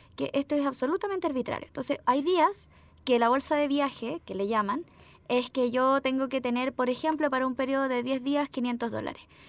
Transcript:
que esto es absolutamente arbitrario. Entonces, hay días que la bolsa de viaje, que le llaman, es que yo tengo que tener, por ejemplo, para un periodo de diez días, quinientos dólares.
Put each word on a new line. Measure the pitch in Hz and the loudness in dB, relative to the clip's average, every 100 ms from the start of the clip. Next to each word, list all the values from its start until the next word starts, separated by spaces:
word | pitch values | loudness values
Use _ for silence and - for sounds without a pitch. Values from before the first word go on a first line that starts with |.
| - - | -16 -6
que | 269 | -2
esto | 277 285 | -2 0
es | 294 277 | 0 0
absolutamente | 269 508 392 403 381 339 | -2 -2 0 -2 -2 -2
arbitrario. | 262 226 - - | -2 -4 -6 -8
Entonces, | - 254 277 - | -6 -4 -2 0
hay | 269 | 0
días | 302 359 339 403 - - - - | 2 4 4 0 -14 -20 -20 -8
que | - 240 | 0 4
la | 233 | 4
bolsa | 269 - | 2 2
de | 294 285 | 0 2
viaje, | 285 277 - 233 330 | 2 0 -4 -8 -8
que | - | -8
le | 190 202 | -4 0
llaman, | 226 196 269 - - - - - | 0 0 -2 -6 -18 -20 -14 -2
es | 247 247 | -2 0
que | 262 247 | 0 0
yo | 247 262 277 | 2 4 2
tengo | 269 262 262 | 2 0 0
que | 269 | -2
tener, | 247 240 262 | 0 0 -2
por | 254 247 | 0 0
ejemplo, | 247 311 302 294 | 0 0 0 0
para | 262 262 | 2 0
un | |
periodo | 254 262 269 262 | -2 0 0 0
de | 247 | 0
diez | 247 262 | -2 -2
días, | 262 285 285 | 0 0 0
quinientos | 262 247 240 233 | -2 -2 -2 -4
dólares. | 214 - - - - | -4 -8 -10 -16 -20